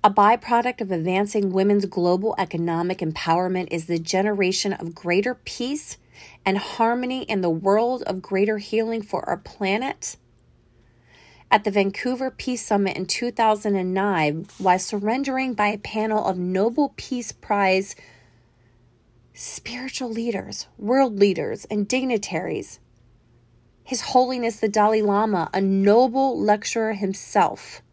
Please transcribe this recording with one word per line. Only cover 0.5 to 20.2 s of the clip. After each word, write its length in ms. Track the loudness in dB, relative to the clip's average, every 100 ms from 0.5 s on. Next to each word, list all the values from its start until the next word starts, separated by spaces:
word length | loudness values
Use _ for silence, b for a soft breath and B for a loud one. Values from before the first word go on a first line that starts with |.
| 0 0 -4
of 140 | -4
advancing 580 | -2 0 0 0 0 0
women's 340 | 2 4 2
global 480 | 0 0 2 2 0 -2
economic 640 | -4 -2 -2 -2 -2 -2
empowerment 680 | -4 -4 0 0 2 -2 -4
is 180 | -6 -4
the 120 | -4
generation 720 | 0 0 0 2 0 0 -4
of 240 | -4 -8
greater 400 | -8 0 0 0
peace 640 | -6 -12 -8 -6 -4 -8 -16 B B B B
and 120 | -2 -2
harmony 680 | -4 0 0 2 -2 -6
in 180 | -4 0
the 80 | 0
world, 540 | 2 2 4 2 -2
of 180 | -4 -6
greater 380 | -2 0 2 0
healing 420 | -2 -2 -2 -4
for 260 | -4 -6 -4
our 80 |
planet. 800 | -6 -8 -4 -2 0 -2 -6 -10 -12 _ _ _ _ _ b b b b b b b b
At 140 | 2
the 60 | 4
Vancouver 600 | 2 0 -2 -4 -4 -6
Peace 340 | -6 -6 -6
Summit 300 | 0 0 0
in 120 | -2 -4
two 220 | -4 -4
thousand 460 | 2 2 2 0
and 180 | 0 0
nine, 520 | 0 0 2 0 -2 -8 -2
while 220 | 2 2
surrendering 760 | 0 -2 -2 -2 -2 -2 -4
by 120 | 0 -2
a 100 | -2
panel 440 | -6 -4 0 0
of 140 | 0 -2
Nobel 560 | -2 0 0 2 -2
Peace 380 | -2 -8 -6 -6
Prize 600 | -12 -2 2 4 2 0 -10 b b b b b b b b _ _ _ _ _
spiritual 760 | -10 -6 -6 -6 -10 -10 -8 -6
leaders, 580 | -4